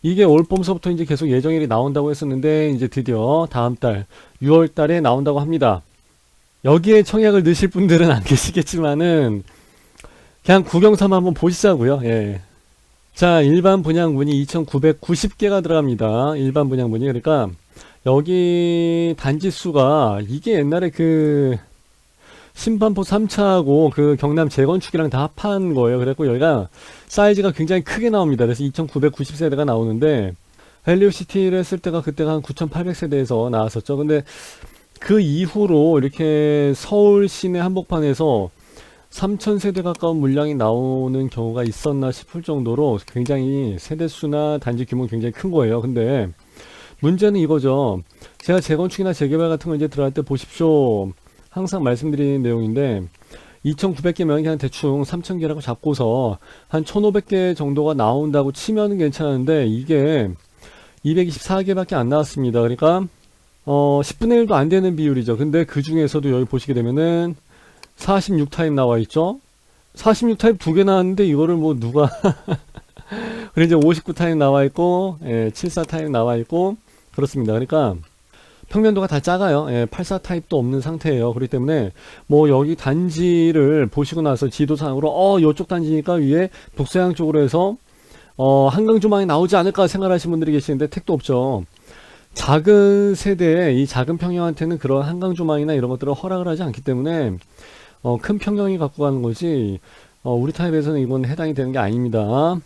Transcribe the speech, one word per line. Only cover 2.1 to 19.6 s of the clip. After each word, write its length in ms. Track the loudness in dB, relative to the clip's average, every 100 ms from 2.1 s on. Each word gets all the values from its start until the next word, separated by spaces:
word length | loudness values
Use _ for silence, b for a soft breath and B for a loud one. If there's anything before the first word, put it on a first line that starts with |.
| -2 -4 -2 0 2 0
이제 180 | 0 -2
드디어 580 | -4 -2 0 2 0 0
다음 240 | -2 -2 0
달 300 | -2 -2 -6 B B B
유월 280 | 4 4 4
달에 320 | 0 0 2
나온다고 400 | 2 2 0 -2
합니다. 400 | -2 0 2 0 -6 _ _ _ _ _ _ _
여기에 400 | 2 4 6 6
청약을 400 | 6 2 4 4
넣으실 240 | 4 2 0
분들은 420 | 2 4 6 6
안 140 | 2
계시겠지만은, 1200 | 2 0 2 -2 -2 -2 -2 0 2 4 2 -2 -8 b b b b b b b b b 4
그냥 180 | 4
구경 320 | 4 4 6 6
삼아 220 | 4 2
한번 160 | 2
보시자고요. 680 | 2 0 2 2 4 2 0 0
예. 340 | 0 -2 -6 -12 _ _ _ _ _ _
자, 280 | 0 4 4
일반 420 | 6 4 4 2
분양 300 | 2 0 0
문의 260 | 0 0 0
이천구백구십 960 | -2 -4 -2 2 2 0 -2 -2 -2 -2
개가 220 | 0 0
들어갑니다. 800 | 2 0 0 0 0 0 0 0
일반 320 | -2 0 0
분양 200 | 0 -2
문의. 200 | -2 -2
그러니까 400 | -2 0 0 0 -8 _ B B B 2
여기 1080 | 2 2 0 0 0 0 0 0 0 -2 -2
단지 340 | -4 -2 -4
수가, 720 | -6